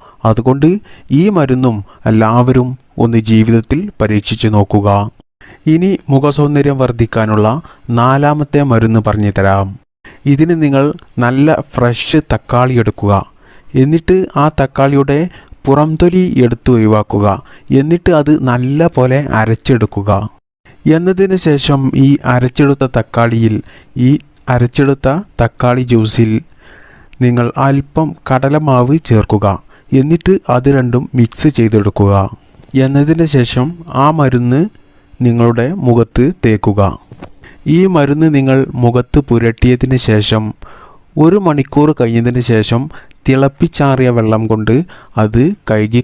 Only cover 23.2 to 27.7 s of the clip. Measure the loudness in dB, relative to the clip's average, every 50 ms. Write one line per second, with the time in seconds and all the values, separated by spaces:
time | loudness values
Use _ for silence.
23.2 | 0 0 0 0 0 0 0 -2 -6 -10 -18 -20 -20 _ -6 -2 0 0 0 0
24.2 | -2 _ _ _ _ -4 0 0 0 0 0 0 0 0 0 0 -2 -2 -2 -2
25.2 | -6 -10 _ -4 -4 -4 -2 _ -2 -2 0 -2 -2 0 0 0 0 0 0 0
26.2 | 0 0 0 -4 -6 -8 -18 -20 _ -20 -20 -20 -20 -20 -20 -20 -20 -20 -8 -2
27.2 | -2 0 0 0 -2 -2 -2 -2 -2 0